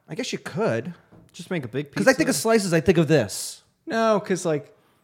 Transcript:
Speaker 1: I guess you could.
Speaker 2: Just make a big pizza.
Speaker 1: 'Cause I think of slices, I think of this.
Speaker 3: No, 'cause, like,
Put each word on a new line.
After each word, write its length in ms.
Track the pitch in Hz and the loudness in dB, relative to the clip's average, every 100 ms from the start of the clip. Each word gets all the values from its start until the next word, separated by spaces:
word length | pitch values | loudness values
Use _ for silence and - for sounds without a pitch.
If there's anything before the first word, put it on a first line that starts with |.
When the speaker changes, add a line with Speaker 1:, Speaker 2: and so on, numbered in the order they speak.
| _ | _
Speaker 1:
I 80 | |
guess 160 | 156 254 | -8 -6
you 40 | - | -6
could. 540 | - 170 214 117 139 170 _ - - | -8 -2 0 -2 -4 -14 _ -20 -20
Speaker 2:
Just 180 | - 175 | -20 -8
make 140 | 180 | -6
a 40 | 120 | -4
big 180 | 127 147 | -6 -6
pizza. 120 | - | 0
Speaker 1:
'Cause 40 | 247 | 2
I 40 | |
think 160 | 262 311 | 2 0
of 60 | |
slices, 400 | 156 220 220 190 | 0 2 2 2
I 60 | 165 | 2
think 180 | 190 170 | 4 4
of 100 | 151 | 4
this. 540 | 156 101 - - - _ _ - | 4 2 -6 -10 -12 _ _ -6
Speaker 3:
No, 340 | 226 226 208 | 0 2 2
'cause, 240 | - 185 | 0 -2
like, 300 | 170 151 139 _ _ _ | 0 -2 -4 _ _ _